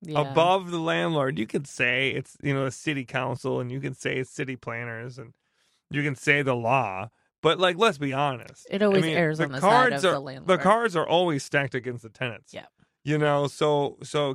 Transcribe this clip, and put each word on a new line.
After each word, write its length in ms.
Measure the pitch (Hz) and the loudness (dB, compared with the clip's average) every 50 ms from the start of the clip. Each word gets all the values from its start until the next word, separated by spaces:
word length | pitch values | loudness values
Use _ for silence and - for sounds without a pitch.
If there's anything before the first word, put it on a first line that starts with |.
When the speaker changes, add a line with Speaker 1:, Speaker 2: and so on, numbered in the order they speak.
Speaker 1:
Yeah. 180 | - 160 151 147 | -10 -4 -2 -2
Speaker 2:
above 500 | 151 139 - 160 165 180 185 196 180 175 | -2 2 4 4 6 6 4 2 0 -4
the 80 | 175 165 | -6 -4
landlord. 580 | 160 165 165 165 170 170 160 147 135 135 147 175 | -2 -2 0 0 0 0 0 0 0 -2 -2 -4
You 80 | 220 | -4
can 180 | - - 165 139 | -4 -6 -6 -6
say 460 | - - - 127 123 123 127 135 131 | -6 -4 -2 0 0 0 0 0 -2
it's, 260 | 101 139 131 - - - | -2 -4 -6 -10 -12 -8
you 100 | - 147 | -4 -2
know, 120 | 139 135 135 | -2 -2 -2
the 60 | 131 | -4
city 360 | - - - 160 147 135 123 | -6 -6 -4 -4 -4 -4 -6
council 540 | - - 127 127 131 123 - - 131 127 127 | -6 -6 -4 -4 -4 -6 -6 -4 -4 -4 -4
and 120 | 127 123 | -4 -6
you 80 | 127 135 | -8 -8
can 140 | 139 135 131 | -8 -8 -8
say 240 | - - 135 135 131 | -6 -6 -4 -4 -4
it's 120 | 131 - | -6 -6
city 260 | - - 143 131 127 | -8 -8 -8 -8 -10
planners 600 | 120 - 123 117 117 120 120 113 113 120 127 120 131 | -10 -10 -10 -8 -8 -8 -8 -10 -10 -12 -14 -14 -16
and 140 | 117 120 - _ _ _ _ _ _ _ _ _ _ - | -18 -20 -20 _ _ _ _ _ _ _ _ _ _ -8
you 120 | 143 143 | -4 -2
can 120 | 143 151 131 | -2 -2 -4
say 280 | - - 151 143 147 | -2 0 2 2 2
the 120 | 135 135 127 | 2 0 0
law. 520 | 120 117 113 131 135 120 101 92 92 104 113 _ _ _ _ _ _ | 0 2 2 2 2 0 -2 -4 -8 -10 -10 _ _ _ _ _ _
But, 160 | - 156 165 - | 2 2 2 4
like, 180 | 185 180 175 165 | 2 2 2 4
let's 200 | 226 226 156 139 | 2 2 2 0
be 140 | 147 139 | -4 -2
honest. 540 | 131 135 147 143 131 113 113 - - - - - | 0 0 0 -2 -2 -6 -10 -16 -20 -20 -10 -6
Speaker 1:
It 120 | - 196 | -2 2
always 220 | 214 202 196 190 - | 2 4 4 4 2
Speaker 2:
I 20 | - | 2
mean, 80 | - | 2
Speaker 1:
errs 220 | 175 170 156 156 156 | 2 2 2 2 0
Speaker 2:
the 60 | 165 | -2
Speaker 1:
on 80 | 143 | -2
the 80 | 131 139 | -2 2
side 300 | 160 202 226 247 254 247 | 4 6 6 6 6 4
Speaker 2:
cards 140 | - - 190 | 2 2 2
Speaker 1:
of 60 | 180 | 2
Speaker 2:
are, 40 | 151 | 2
Speaker 1:
the 60 | 143 | 0
landlord. 380 | 139 135 135 135 - 175 185 - | -2 -8 -12 -4 0 2 2 4
Speaker 2:
the 40 | |
cards 340 | 175 190 214 233 233 214 170 | 4 4 4 4 2 0 0
are 100 | 160 - | -2 0
always 380 | - 143 175 185 170 147 135 - | 2 2 2 2 2 0 -2 -2
stacked 300 | - - 143 139 127 - | -2 -2 -2 0 -2 -4
against 280 | 120 110 127 120 113 | -6 -6 -8 -10 -10
the 60 | - 110 | -12 -16
tenants. 440 | - - 131 120 107 90 _ - | -10 -8 -8 -8 -8 -10 _ -18
Speaker 1:
Yeah. 140 | - - - - _ _ _ _ _ _ - | -18 -18 -18 -18 _ _ _ _ _ _ -4
Speaker 2:
You 140 | 143 151 151 | -2 0 2
know, 280 | 151 147 143 143 143 | 4 4 4 2 2
so, 520 | 139 - - 156 151 147 143 143 131 - - | 0 0 0 2 2 4 2 2 0 -4 -8
so 320 | 143 - - 151 147 139 | -10 -4 -2 -2 0 -2